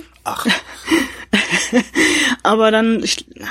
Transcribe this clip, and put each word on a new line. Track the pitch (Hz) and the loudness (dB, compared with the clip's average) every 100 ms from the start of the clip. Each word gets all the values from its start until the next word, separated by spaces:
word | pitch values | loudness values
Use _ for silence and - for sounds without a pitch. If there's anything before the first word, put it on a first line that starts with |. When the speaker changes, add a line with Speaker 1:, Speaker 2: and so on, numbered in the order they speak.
| 320 _ | -8 _
Speaker 1:
Ach. | - - - - - - - 330 - - - 202 - | -10 -4 -2 -2 -4 -14 -2 0 0 -8 -2 -2 0
Speaker 2:
<laughs> | 180 - 247 - - 320 320 285 254 | -2 0 0 0 2 2 2 0 0
Aber | - 220 220 | 0 2 4
dann, | 220 226 226 | 4 2 2
ich, | - - - - - | -2 -4 -8 -14 -8